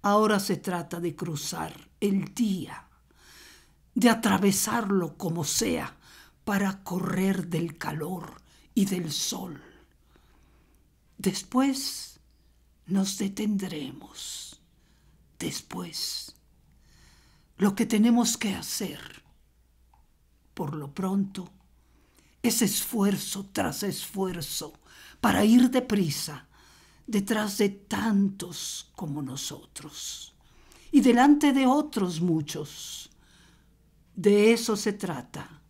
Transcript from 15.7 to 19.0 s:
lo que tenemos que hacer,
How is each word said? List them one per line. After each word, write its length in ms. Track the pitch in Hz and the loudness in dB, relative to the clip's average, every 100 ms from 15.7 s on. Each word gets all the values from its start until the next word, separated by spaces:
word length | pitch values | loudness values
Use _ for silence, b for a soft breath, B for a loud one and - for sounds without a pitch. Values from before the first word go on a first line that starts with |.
| 180 180 156 - - - - _ _ _ b b b b b b b b _ | -10 -8 -8 -6 -8 -10 -20 _ _ _ b b b b b b b b _
lo 180 | 202 196 | 0 2
que 100 | 220 | 0
tenemos 520 | 214 226 240 240 - | 4 6 6 4 0
que 180 | 214 190 | -2 -4
hacer, 680 | - - 202 - | -6 -6 -6 -10